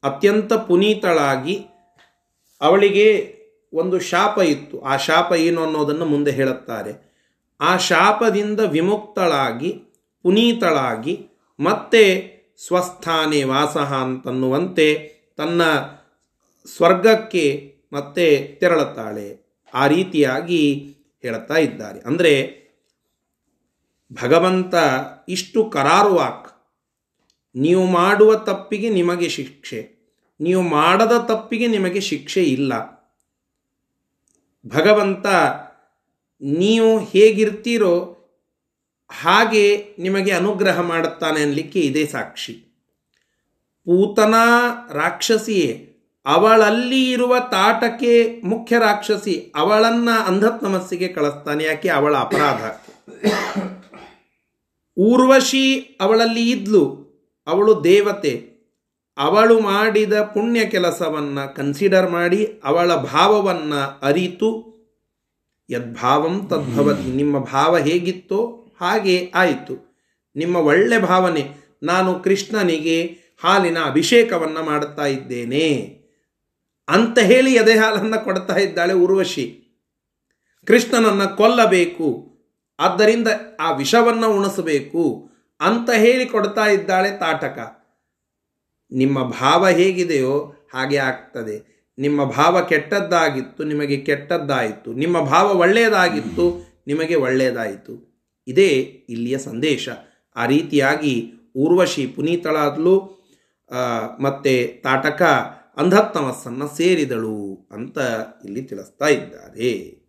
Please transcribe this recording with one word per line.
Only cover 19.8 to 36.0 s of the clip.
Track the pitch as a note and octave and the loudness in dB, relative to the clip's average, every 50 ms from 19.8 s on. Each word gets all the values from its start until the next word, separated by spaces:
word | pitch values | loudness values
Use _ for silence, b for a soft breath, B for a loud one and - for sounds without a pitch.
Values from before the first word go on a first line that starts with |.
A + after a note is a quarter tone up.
| C#3 | 2
ರೀತಿಯಾಗಿ | C#3+ D3+ F3 F#3 F#3 F#3 D3+ C#3+ C3 B2+ C#3 D#3+ E3+ F3 E3 D3+ D3 C#3 C#3+ C#3+ - - _ _ _ _ _ - | 4 4 2 0 -2 2 2 2 2 2 -2 -4 -2 0 2 2 2 0 -2 -6 -14 -20 _ _ _ _ _ -10
ಹೇಳುತ್ತಾ | B2 A#2 A2+ - - D#3 | -10 -10 -10 -8 -2 0
ಇದ್ದಾರೆ. | E3 D#3 C3 G#2+ - A2 G#2 G2 - | 0 0 0 -2 -8 -14 -14 -16 -14
ಅಂದ್ರೆ | - A#2 C#3+ F3 F3 E3 C#3+ C3+ C3+ - - - _ _ _ _ _ _ _ _ _ _ _ _ _ _ _ _ _ _ _ _ _ _ _ _ _ _ _ _ _ _ - | -6 -6 -4 2 4 4 4 4 2 -4 -8 -18 _ _ _ _ _ _ _ _ _ _ _ _ _ _ _ _ _ _ _ _ _ _ _ _ _ _ _ _ _ _ -14
ಭಗವಂತ | - B2 B2 D3 F3 F3+ F#3 F#3 F#3 F3+ F3+ - E3+ D#3+ C#3+ B2+ C3 D3 - - - _ - | -8 0 2 4 4 4 2 0 0 -2 -2 0 0 2 2 0 -2 -4 -8 -16 -20 _ -10
ಇಷ್ಟು | F3+ F3+ - - _ A3+ A3 A3 | -8 -8 -8 -4 _ -2 -2 0
ಕರಾರುವಾಕ್, | - D3+ C3+ C#3 E3 F#3+ G#3 G#3 F#3+ E3+ C#3 B2+ - - - - _ _ _ _ _ _ _ _ _ _ _ _ _ _ _ _ _ _ _ _ _ | -2 -2 2 4 4 4 4 4 2 2 0 -2 -6 -10 -18 -20 _ _ _ _ _ _ _ _ _ _ _ _ _ _ _ _ _ _ _ _ _
ನೀವು | B2 C3+ D#3 F3 F#3 F#3 | -2 0 2 2 2 2
ಮಾಡುವ | F3+ F#3 F3 F3 F#3+ G#3 G3+ G#3+ G#3+ A3 | 2 2 2 4 2 6 6 6 6 6
ತಪ್ಪಿಗೆ | G#3 - - F#3+ - - - G#3+ G3+ G3+ A#3 | 4 0 -4 -6 -6 -6 -8 -8 -4 -4 -2
ನಿಮಗೆ | G#3+ F#3 F3 F3 F3+ F3 F3 D#3+ | 0 0 0 0 0 -2 -4 -4
ಶಿಕ್ಷೆ, | - - C3+ B2+ - _ _ - C3 A2 G#2+ - _ _ _ _ _ _ _ _ _ _ | -4 -8 -10 -12 -14 _ _ -14 -12 -12 -14 -14 _ _ _ _ _ _ _ _ _ _
ನೀವು | D3 E3+ F#3 F#3 F3+ | -4 -2 0 0 0
ಮಾಡದ | E3+ D#3 D3 D#3+ E3+ F3+ G3 A3+ G#3 A#3+ A#3 - - | 0 0 0 2 2 4 2 2 2 2 0 0 -2
ತಪ್ಪಿಗೆ | A3+ A3 - - A#3 A3 A#3+ | -6 -6 -4 -6 -6 -4 -2
ನಿಮಗೆ | A#3+ A3 G3+ F#3+ F3+ F3+ G3+ | -2 0 0 -2 -2 -4 -4
ಶಿಕ್ಷೆ | F#3+ - D#3+ C#3+ - - - G3 F3+ | -6 -6 -8 -8 -8 -6 -2 0 0
ಇಲ್ಲ. | D3+ C3 B2+ C#3+ C3+ B2 A2+ - - - _ _ _ _ _ _ _ _ _ _ _ _ _ _ _ _ _ _ _ _ _ _ _ _ _ _ _ _ _ _ _ _ _ _ | 0 0 -2 -2 -4 -4 -6 -8 -12 -18 _ _ _ _ _ _ _ _ _ _ _ _ _ _ _ _ _ _ _ _ _ _ _ _ _ _ _ _ _ _ _ _ _ _
ಭಗವಂತ | A2 G2 C#3+ D#3+ G3+ G#3+ G#3 G3+ G3 F#3+ F#3 - G3+ G3 F3 D#3 C3+ A#2+ - - - _ _ _ _ _ _ | -6 -2 0 4 4 4 4 4 0 -2 -2 -2 0 2 2 2 0 -2 -4 -12 -20 _ _ _ _ _ _